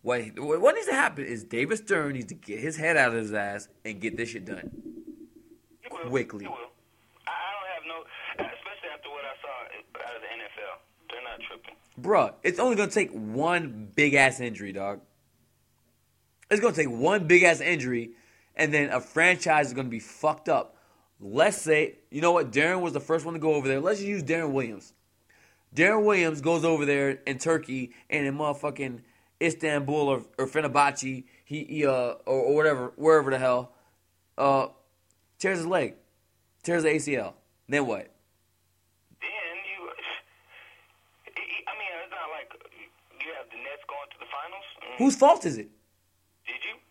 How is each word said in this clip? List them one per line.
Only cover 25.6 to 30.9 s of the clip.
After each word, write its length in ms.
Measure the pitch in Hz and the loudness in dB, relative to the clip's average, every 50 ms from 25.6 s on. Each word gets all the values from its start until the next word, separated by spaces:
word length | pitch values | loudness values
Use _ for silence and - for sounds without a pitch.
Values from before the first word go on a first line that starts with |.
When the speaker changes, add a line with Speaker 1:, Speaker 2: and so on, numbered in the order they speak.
| _ _ - | _ _ 2
Speaker 1:
Deron 300 | 139 165 190 214 220 208 | 4 4 6 6 4 4
Williams 360 | 208 208 185 170 160 156 147 | 4 4 4 4 2 0 0
goes 220 | 139 160 170 165 151 | 0 2 2 4 4
over 220 | 165 165 156 147 | 2 2 4 2
there 260 | 143 143 143 139 139 135 135 - | 2 2 2 2 0 0 -2 -4
in 120 | 139 135 | -6 -6
Turkey 540 | 131 - 165 165 156 - - 131 131 127 120 - - _ _ | -2 0 2 2 2 0 -4 -8 -8 -8 -8 -10 -20 _ _
and 160 | - 151 143 | -2 -2 0
in 120 | 135 139 | -2 -2
motherfucking 640 | 143 151 147 143 143 - 147 147 - 139 131 123 120 - _ _ _ _ _ _ _ | -2 -2 -2 -2 -2 -4 -6 -4 -4 -6 -6 -8 -10 -16 _ _ _ _ _ _ _
Istanbul 540 | 156 165 156 156 160 156 151 143 139 135 147 | 0 0 0 0 -2 0 0 0 0 0 0
or, 280 | 151 147 139 135 123 113 - _ | 2 2 2 2 0 -2 -10 _
or 100 | - 131 | -4 -4
Fenerbahce, 760 | 131 - 156 156 143 127 143 143 143 | 0 0 -2 -2 2 4 4 4 4